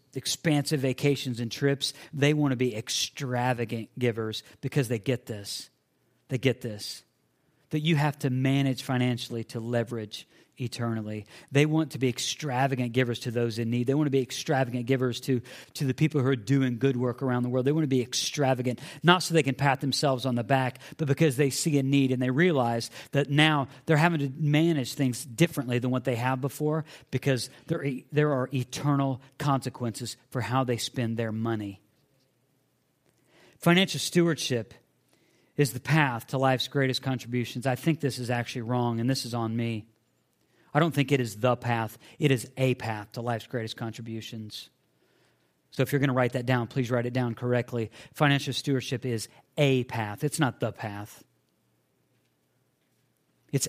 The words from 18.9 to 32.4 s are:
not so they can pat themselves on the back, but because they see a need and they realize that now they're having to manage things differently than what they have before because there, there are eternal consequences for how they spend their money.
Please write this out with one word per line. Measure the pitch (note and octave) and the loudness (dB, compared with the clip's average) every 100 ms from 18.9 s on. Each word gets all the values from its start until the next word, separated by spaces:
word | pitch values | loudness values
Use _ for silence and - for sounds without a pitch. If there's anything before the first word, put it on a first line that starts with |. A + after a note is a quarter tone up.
| - | 0
not | D#3+ F3+ | 4 4
so | - | 4
they | E3 | 2
can | C#3 | 2
pat | C3 C#3+ C3 | 2 2 2
themselves | C#3+ B2 D3+ C3 C3 | 0 0 2 0 0
on | |
the | A#2+ | -2
back, | A2 C3+ B2+ - - - | 2 2 0 -4 -12 -4
but | D3+ | -2
because | C#3 D#3+ B2 | 2 2 4
they | C#3+ | 0
see | B2 F3 C#3+ | 0 0 2
a | |
need | C3+ C#3 C3+ | 4 4 4
and | B2+ | 2
they | B2+ | 0
realize | B2+ F3+ D3+ A#2+ A#2 - - - | 2 4 4 2 0 -4 -10 -6
that | C#3+ C3+ | -2 2
now | C#3+ D#3 D3+ B2+ - - | 4 6 4 0 -4 2
they're | D#3 | 4
having | E3+ E3 | 4 2
to | C#3 C3 | -2 -2
manage | D3+ D3 E3 D#3+ A#2+ | 2 4 4 2 -2
things | - C3+ A#2+ | -2 0 -2
differently | - A2+ E3+ D#3+ B2+ B2 | -4 0 0 0 -2 0
than | B2 | 0
what | B2+ | 0
they | B2 A#2+ | 0 0
have | B2 C3 | 0 -2
before | C3+ - D3+ D#3 D3+ - - | -4 -4 -2 -2 -4 -12 -8
because | C3 - B2+ - - - | -4 0 0 -2 -12 -6
there, | E3+ C#3 B2+ - | -4 -4 -6 -4
there | C#3+ D3+ | 0 2
are | C3+ B2+ | 2 0
eternal | C3+ B2 - C#3+ C#3+ C#3 C3 - - | -2 -4 -4 0 2 0 -2 -8 -4
consequences | C#3 C3+ B2+ - A#2+ - A#2+ - _ | 0 0 -2 -6 -6 -6 -10 -12 _
for | C3 | -6
how | A2 B2+ | -2 0
they | B2 A#2 | 0 0
spend | - - A#2 A2+ | -2 -4 -4 -2
their | A2+ | -4
money. | A2 A2+ A2+ G#2 G2 _ _ _ _ _ _ | -4 -2 -4 -6 -12 _ _ _ _ _ _